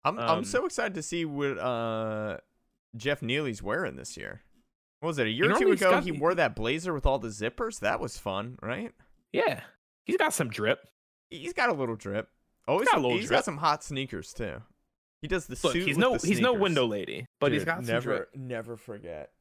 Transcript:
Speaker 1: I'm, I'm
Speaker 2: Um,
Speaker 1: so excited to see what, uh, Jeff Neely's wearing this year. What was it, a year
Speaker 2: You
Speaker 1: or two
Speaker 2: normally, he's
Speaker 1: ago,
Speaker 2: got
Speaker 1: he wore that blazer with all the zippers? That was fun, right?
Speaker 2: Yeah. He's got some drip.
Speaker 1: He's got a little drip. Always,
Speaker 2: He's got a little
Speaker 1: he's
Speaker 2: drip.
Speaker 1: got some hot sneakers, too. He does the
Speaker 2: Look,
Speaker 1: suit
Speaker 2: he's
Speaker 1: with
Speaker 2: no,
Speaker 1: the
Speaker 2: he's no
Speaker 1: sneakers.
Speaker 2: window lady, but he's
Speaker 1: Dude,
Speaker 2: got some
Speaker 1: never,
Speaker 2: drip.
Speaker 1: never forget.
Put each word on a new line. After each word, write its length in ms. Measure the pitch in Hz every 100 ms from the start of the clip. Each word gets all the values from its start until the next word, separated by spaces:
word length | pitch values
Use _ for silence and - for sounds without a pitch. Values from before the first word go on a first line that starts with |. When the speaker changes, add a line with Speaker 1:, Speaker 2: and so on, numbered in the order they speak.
Speaker 1:
I'm, 140 | 139 202
I'm 200 | 117 165
Speaker 2:
Um, 60 |
Speaker 1:
so 200 | - -
excited 300 | 370 - 214
to 80 | 185
see 220 | 151 170
what, 340 | 160 143 139 104
uh, 800 | 123 117 113 110 110 107 107 82 _ _ _ _ _ 117
Jeff 240 | 123 143
Neely's 420 | 113 139 143 104
wearing 340 | 98 139 151 65
this 200 | - -
year. 260 | 50 - _ _ _ _ _ _
What 80 | 160
was 100 | 147
it, 80 | 110
a 40 |
year 160 | 117 208
Speaker 2:
You 40 |
Speaker 1:
or 40 |
two 60 | 302
Speaker 2:
normally, 80 | 381 -
he's 60 |
Speaker 1:
ago, 80 | 185
Speaker 2:
got 140 | 180
Speaker 1:
he 80 | 180
wore 220 | 147 160 185
that 200 | 143 143
blazer 380 | 113 156 180
with 100 | 151
all 140 | 139 135
the 100 | 113
zippers? 520 | 104 110 - 233 -
That 200 | 104 -
was 160 | 113 -
fun, 400 | 104 98 113 127
right? 300 | 107 135 233 _ _ _ _
Speaker 2:
Yeah. 280 | - 440 190 - _ _ _
He's 120 | - 370
got 160 | 320
some 160 | - 131
drip. 320 | - 107 - - _ _ _ _
Speaker 1:
He's 220 | 147 165
got 160 | 359 247
a 60 |
little 220 | 156 123 110
drip. 320 | 101 98 - _ _ _ -
Always, 180 | 160 480
Speaker 2:
He's 60 |
got 60 | 370
a 40 |
little 140 | 123 123
Speaker 1:
he's 100 | 214
Speaker 2:
drip. 100 | 139
Speaker 1:
got 60 |
some 120 | - 147
hot 260 | 160 151
sneakers, 500 | - 135 135 98 -
too. 300 | - 107 60 - _ _ _ _ _
He 40 | 156
does 180 | 180 -
the 120 | 123
Speaker 2:
Look, 100 | 160
Speaker 1:
suit 140 | 170 185
Speaker 2:
he's 100 | 143
Speaker 1:
with 20 |
Speaker 2:
no, 180 | 247 214
Speaker 1:
the 80 | 170
Speaker 2:
he's 120 | 202
no 100 | 247
Speaker 1:
sneakers. 120 | 226
Speaker 2:
window 240 | 196 151 123
lady, 400 | 101 90 71 123 _
but 100 | 143
he's 120 | 101
Speaker 1:
Dude, 40 | 120
Speaker 2:
got 100 | 165
some 80 | 117
Speaker 1:
never, 300 | 113 123 127
Speaker 2:
drip. 200 | - 139
Speaker 1:
never 400 | 127 117 113 113
forget. 540 | - 104 90 76 71 _